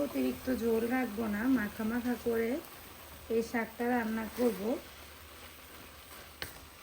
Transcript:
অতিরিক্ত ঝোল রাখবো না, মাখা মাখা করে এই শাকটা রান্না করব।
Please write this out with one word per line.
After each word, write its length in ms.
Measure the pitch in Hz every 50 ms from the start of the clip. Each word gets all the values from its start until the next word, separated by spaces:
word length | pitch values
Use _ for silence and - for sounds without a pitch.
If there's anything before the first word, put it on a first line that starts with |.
| 285
অতিরিক্ত 420 | 254 - 269 254 254 247 - - 254 254 208
ঝোল 200 | 226 233 226 226 233 233 254
রাখবো 300 | 254 254 214 202 220 226 214 202
না, 60 | 208 226 262 262
মাখা 260 | 226 208 208 - - 220 220
মাখা 240 | 233 247 240 247 240 214 -
করে 260 | 233 233 226 226 226 262 339 - - - - - - - - - - - - - - 226
এই 60 | 233 226 -
শাকটা 340 | - 233 220 - - - 240 240 247
রান্না 320 | 240 220 220 220 226 220 208 -
করব। 240 | 226 247 240 196 180 202 226 277 370 - - - - - - - - - - - - - - - - - - - - - - - - - - - - - - - - - - - - - - - -